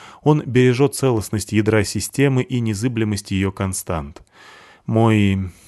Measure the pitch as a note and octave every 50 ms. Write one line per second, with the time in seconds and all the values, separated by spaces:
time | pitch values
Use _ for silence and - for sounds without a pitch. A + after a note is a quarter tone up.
0 | - - - - _ D3 D3+ D3+ - - A2+ B2+ B2 B2+ A#2+ A#2 C#3+ C#3 - -
1 | - C3+ A#2+ A2 G2 - - G#2+ - - - G#2 G#2 G#2 A2 G#2+ G2 - - G#2+
2 | F#2+ - - - C#3 C#3+ C3+ B2+ B2 - C3 B2 A#2 A2 G#2+ F#2+ A2 C3 A#2+ A2+
3 | A2 G#2+ G#2 F#2+ - - G2+ F#2+ F#2+ F#2+ F#2 - G2 F#2+ F#2+ - - - F2+ E2+
4 | D2 C#2+ D#2+ - - _ _ - - - - - - - - _ _ - A2+ A2
5 | A2+ A2+ A2 G#2+ G2+ G2 G2 F#2+ F#2+ F2+ - - _